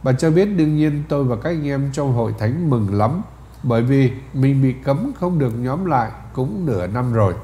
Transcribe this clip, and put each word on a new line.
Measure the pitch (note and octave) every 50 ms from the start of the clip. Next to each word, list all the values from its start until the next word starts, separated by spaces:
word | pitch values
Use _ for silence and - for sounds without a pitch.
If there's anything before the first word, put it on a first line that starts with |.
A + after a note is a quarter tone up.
| -
Bà | C3+ B2+
cho | C3 E3+ D#3+
biết, | D#3 F3 G3+
"Đương | G#3 G3+ F3 D#3 D3+ D3+
nhiên | D3+ D3+ D3+ D3 D3 D3 -
tôi | D3+ C#3+ C#3
và | B2 A#2+
các | A2 A2+ D#3+
anh | F3 D#3+ D3
em | C#3+ C#3 C3+ C#3 C#3 C3+
trong | D3+ C#3+ C#3 B2
Hội | A#2+ A2+ G#2+ G#2+ G#2
Thánh | G#2+ A2 C3 E3+ F3 D#3
mừng | B2+ A#2 G#2 F#2+ G2+
lắm, | G2+ G#2+ A#2+ D3+ F#3 A3 - - - - - - - -
bởi | B2+ A#2 A2+
vì | A#2+ B2 C#3 C#3 C3+ B2 G#2+ G#2+ - - -
mình | C3+ C3 C3+ C#3 C3+ C3+
bị | C3 B2 - -
cấm | C#3+ C#3 D#3 A3+ C#4+ B3+ -
không | F#3 F3+ F3+ D#3
được | C#3 A#2+ A2 A#2+
nhóm | B2 B2+ C3+ E3+ F#3+
lại | F3 D3 B2 A2+ A2 A2 - - - -
cũng | C3+ B2+ D3 G#3 G3+ F3+
nửa | D3+ A2+ F2+ F2+
năm | F2+ G#2+ B2 B2 B2 A#2
rồi. | A2+ G#2 F#2+ E2+ -